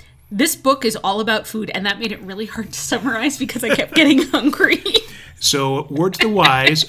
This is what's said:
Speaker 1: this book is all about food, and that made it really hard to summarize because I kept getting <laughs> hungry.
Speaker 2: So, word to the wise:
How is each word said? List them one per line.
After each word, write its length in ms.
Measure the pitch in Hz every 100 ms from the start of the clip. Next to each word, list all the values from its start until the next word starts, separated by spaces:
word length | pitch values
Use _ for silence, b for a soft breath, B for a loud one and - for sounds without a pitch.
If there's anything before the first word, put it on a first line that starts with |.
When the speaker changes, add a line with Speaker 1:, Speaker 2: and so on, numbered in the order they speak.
| B B _
Speaker 1:
this 240 | 202 330 -
book 280 | 262 269
is 120 | 226 208
all 240 | 185 202
about 260 | 220 214 -
food, 240 | 220 202 190
and 100 | 202
that 140 | 202
made 120 | 226
it 100 | 208
really 240 | 190 196 214
hard 260 | 226 208
to 60 | -
summarize 580 | - 247 262 226 269 -
because 260 | 262 240
I 60 | 240 -
kept 180 | -
getting 300 | 320 285 285
<laughs> 80 | 330
hungry. 520 | 285 247 - 392 339 381 - - B B -
Speaker 2:
So, 460 | - 143 135 135 151
word 260 | 143 185 -
to 120 | 226
the 20 |
wise: 540 | 196 151 131 135 156